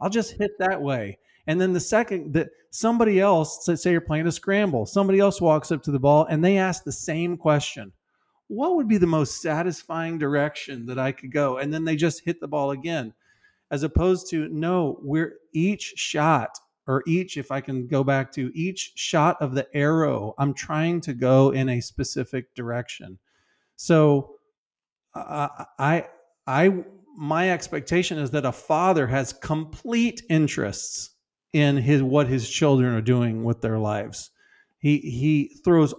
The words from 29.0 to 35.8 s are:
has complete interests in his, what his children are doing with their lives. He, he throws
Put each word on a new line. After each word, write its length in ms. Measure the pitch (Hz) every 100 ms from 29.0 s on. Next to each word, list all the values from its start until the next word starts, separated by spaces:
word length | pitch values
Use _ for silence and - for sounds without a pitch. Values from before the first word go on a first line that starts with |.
| 123
has 260 | 135 127
complete 880 | - - 156 156 - 233 233 233 - -
interests 800 | 160 151 - 101 - - - - _ _ _ _
in 260 | 156 147 139
his, 260 | 123 147
what 240 | 131 147 131
his 200 | 131 110
children 460 | - 156 135 127
are 80 | 113
doing 420 | 107 123 120 110
with 180 | 117 117
their 180 | 113 110
lives. 500 | 107 107 113 - - _ _ _ _ _
He, 220 | 147 147
he 600 | 147 120 147 151 143 - 185
throws 300 | 165